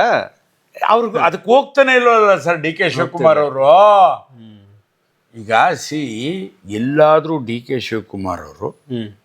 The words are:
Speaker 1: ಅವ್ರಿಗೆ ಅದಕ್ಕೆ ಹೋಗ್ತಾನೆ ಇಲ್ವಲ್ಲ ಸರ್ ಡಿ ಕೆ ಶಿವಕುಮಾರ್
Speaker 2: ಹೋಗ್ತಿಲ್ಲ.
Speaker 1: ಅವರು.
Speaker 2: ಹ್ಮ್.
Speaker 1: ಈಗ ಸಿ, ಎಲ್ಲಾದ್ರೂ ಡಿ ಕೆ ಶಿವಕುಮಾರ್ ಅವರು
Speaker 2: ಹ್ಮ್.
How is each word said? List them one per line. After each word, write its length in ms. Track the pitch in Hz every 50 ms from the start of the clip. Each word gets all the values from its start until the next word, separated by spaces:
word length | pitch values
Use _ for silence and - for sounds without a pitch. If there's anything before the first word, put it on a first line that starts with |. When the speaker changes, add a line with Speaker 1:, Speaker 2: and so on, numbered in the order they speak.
| 208 240 190 117 95 - _ _ _ _ _ _ _ _ - - - -
Speaker 1:
ಅವ್ರಿಗೆ 300 | 220 233 233 220 202 240
ಅದಕ್ಕೆ 260 | 170 170 160 185 -
ಹೋಗ್ತಾನೆ 520 | 202 240 277 269 - - 277 277 262 254
ಇಲ್ವಲ್ಲ 420 | 247 240 240 233 220 214 202 190 156
ಸರ್ 200 | 127 170 175 160
ಡಿ 140 | 147 160
ಕೆ 180 | 160 - 190 160
ಶಿವಕುಮಾರ್ 480 | 117 131 131 - - 170 143 160 151 151
Speaker 2:
ಹೋಗ್ತಿಲ್ಲ. 280 | 147 143 131 135 135
Speaker 1:
ಅವರು. 640 | 143 160 190 208 208 208 196 185 160 131 - - _ 131
Speaker 2:
ಹ್ಮ್. 240 | 117 113 110 107 104 101 98 104 107 _ _ _ _ _ _ _ _ _ _ -
Speaker 1:
ಈಗ 180 | 113 104 104 110 113 147 185 160
ಸಿ, 260 | - - - 147 156 147 120 110 110 123 151 185 190 190 196 _ _ - 101
ಎಲ್ಲಾದ್ರೂ 680 | 104 107 120 135 143 151 151 151 156 160 156 160 160 147
ಡಿ 220 | 120 113 117 120
ಕೆ 200 | 123 - 135 120
ಶಿವಕುಮಾರ್ 600 | - - 113 110 92 _ - 98 95 92 87 80
ಅವರು 300 | 76 73 69 - 101 -
Speaker 2:
ಹ್ಮ್. 380 | - _ _ 135 127 117 110 104 101 _